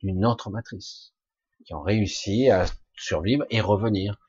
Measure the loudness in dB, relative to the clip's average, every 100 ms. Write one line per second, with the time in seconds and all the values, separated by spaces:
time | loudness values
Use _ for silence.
0 | -4 0 0 0 -4 -10 -10 -14 -16 -18
1 | -20 _ _ _ _ _ -14 -6 0 0
2 | 0 -2 -2 4 6 6 2 -4 _ -14
3 | -4 -2 0 0 0 0 2 2 2 0
4 | -2 -6